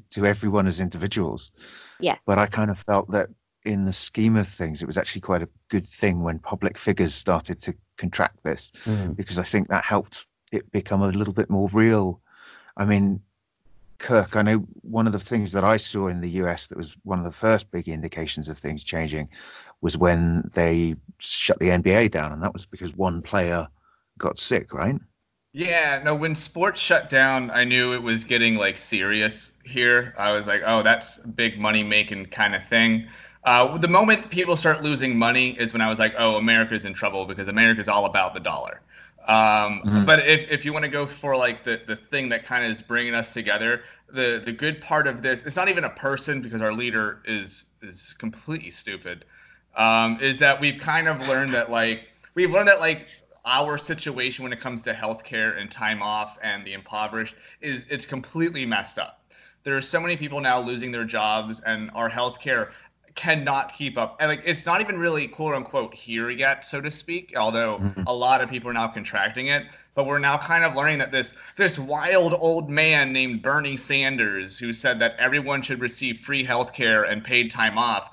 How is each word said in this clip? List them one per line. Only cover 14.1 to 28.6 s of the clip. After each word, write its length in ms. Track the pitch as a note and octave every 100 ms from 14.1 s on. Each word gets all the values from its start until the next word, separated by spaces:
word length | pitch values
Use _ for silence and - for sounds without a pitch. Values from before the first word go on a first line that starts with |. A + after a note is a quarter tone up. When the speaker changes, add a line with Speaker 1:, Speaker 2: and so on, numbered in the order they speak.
| A2+ F#2+ G#2+
Speaker 1:
I 60 |
know 160 | G#2 A2 - -
one 260 | - A2+ A2+
of 60 |
the 60 | G2+
things 340 | - A#2 G2
that 100 | G2
I 140 | G2 A2
saw 320 | - G#2 F#2+
in 100 | F2
the 100 | F2 F#2
U 60 | F2+
S 200 | E2+ -
that 100 | -
was 200 | D#2+ -
one 160 | G2 F#2
of 60 | E2+
the 60 |
first 400 | - A2+ A2 -
big 160 | F2 E2
indications 640 | D#2 D#2+ - D#2+ - D2+
of 80 | D2+
things 260 | D2+ D2+
changing 460 | - E2 D#2+ D2+ D2 - - - - _
was 180 | F2 D#2
when 520 | F2 E2+ E2+ E2+ -
they 420 | F2+ E2+ E2 E2 D2 - -
shut 400 | - - - -
the 120 | F2+
N 100 | F2+
B 100 | F2+
A 180 | G#2 A2+
down, 240 | D#2+ D2+
and 100 | D2+
that 80 | G2
was 140 | F#2+ -
because 280 | - F2+
one 280 | C#2 F#2+ E2+
player 480 | - G2+ F2 E2+ D2+ _ _ _ _ -
got 220 | - -
sick, 340 | - A2+ -
right? 260 | C2 F#2+ C#3 - _ _ _ _
Speaker 4:
Yeah, 480 | C#3+ E3+ E3+ D3 C#3
no, 120 | D3 D3+
when 180 | D#3+
sports 480 | D#3 - E3 A3+ A#3
shut 280 | - D#3+ -
down, 420 | C3+ C3+ C3 B2
I 120 | A#2+
knew 300 | B2 B2 B2
it 80 | B2
was 220 | A#2 A2+
getting, 320 | A2+ A#2+ A2+
like, 220 | A2